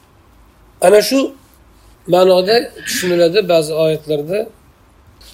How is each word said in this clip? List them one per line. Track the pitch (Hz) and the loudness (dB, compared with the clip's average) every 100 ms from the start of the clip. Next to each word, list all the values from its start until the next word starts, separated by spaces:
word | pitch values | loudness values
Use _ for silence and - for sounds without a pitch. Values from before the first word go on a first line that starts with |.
| _ _ _ _ _ _ _ _ | _ _ _ _ _ _ _ _
Ana | 175 208 | 4 4
shu | 202 269 269 - _ _ _ _ _ _ - | 4 0 -2 -8 _ _ _ _ _ _ -2
ma'noda | 180 185 180 185 233 - - | 2 4 2 2 0 -2 -8
tushuniladi | - - 180 175 170 190 185 | -12 -8 -2 0 0 0 0
ba'zi | 170 156 | 0 0
oyatlarda. | 160 160 156 147 151 151 196 233 - _ _ _ _ _ _ - | -2 -2 -2 -4 -6 -4 -6 -8 -14 _ _ _ _ _ _ -16